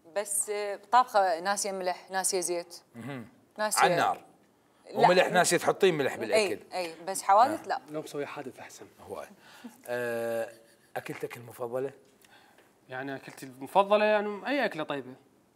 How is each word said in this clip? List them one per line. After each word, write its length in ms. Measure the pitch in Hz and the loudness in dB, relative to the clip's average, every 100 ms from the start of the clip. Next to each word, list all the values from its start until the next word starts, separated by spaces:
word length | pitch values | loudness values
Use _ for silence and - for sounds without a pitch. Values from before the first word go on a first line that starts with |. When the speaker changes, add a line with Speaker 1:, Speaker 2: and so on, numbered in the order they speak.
| 170 160 | -8 -6
Speaker 1:
بس 360 | 214 - 208 208 202 196 - | -2 -4 -2 -4 -4 -8 4
طابخه 480 | 240 254 208 190 165 | 4 6 4 4 2
ناسيه 320 | 185 202 202 | 0 -2 -2
ملح، 380 | 190 180 175 - | -4 -4 -4 -6
ناسيه 300 | 190 185 190 | -4 -2 -2
زيت. 360 | 170 175 175 - - | -2 -4 -6 -14 -20
Speaker 2:
مهم. 340 | 117 120 135 107 _ _ - | -14 -12 -12 -14 _ _ -6
Speaker 1:
ناسيه 220 | 214 156 | -2 2
Speaker 2:
على 140 | 156 | 4
النار. 260 | 170 135 - - _ _ _ _ _ - | 4 2 0 -8 _ _ _ _ _ -8
Speaker 1:
لا. 80 | 214 | 4
Speaker 2:
وملح 320 | 202 180 - | 6 6 6
ناسيه 260 | 180 170 170 | 4 4 2
تحطين 380 | - 156 190 | 2 4 4
ملح 180 | 156 127 | 4 0
Speaker 1:
اي، 60 | - | -2
Speaker 2:
بالاكل. 400 | 113 214 196 98 - | 0 2 2 -4 -8
Speaker 1:
اي، 220 | 185 175 165 170 | -8 -8 -8 -8
بس 140 | 196 | -4
حوادث 420 | - 202 269 311 | 4 6 6 2
Speaker 2:
آه. 40 | 196 | -6
Speaker 1:
لا. 120 | - - | -8 -6
Speaker 3:
لو 120 | 151 | -10
مسوي 240 | - 147 139 | -8 -8 -8
حادث 320 | - 139 - | -10 -12 -14
احسن. 280 | - - 101 - 95 | -18 -18 -20 -20 -14
Speaker 2:
هو. 160 | 87 73 - - - - - - | -12 -12 -18 -20 -20 -20 -18 -8
آه، 640 | 123 120 117 117 117 107 - _ _ _ - | -4 -4 -4 -2 -4 -6 -10 _ _ _ -10
اكلتك 400 | - 143 147 127 | -10 -10 -10 -12
المفضله؟ 540 | 117 - 120 127 135 - _ _ _ - _ _ _ _ - | -16 -10 -6 -4 -6 -8 _ _ _ -20 _ _ _ _ -14
Speaker 3:
يعني 280 | 127 135 135 | -10 -8 -10
اكلتي 300 | - - 139 | -12 -16 -16
المفضله 580 | 127 135 185 196 214 | -14 0 2 4 4
يعني 420 | 214 214 208 202 196 | 4 2 0 -6 -4
اي 180 | 285 | -2
اكله 200 | 226 156 | -2 -4
طيبه. 300 | 151 143 123 127 _ _ _ | -6 -6 -8 -16 _ _ _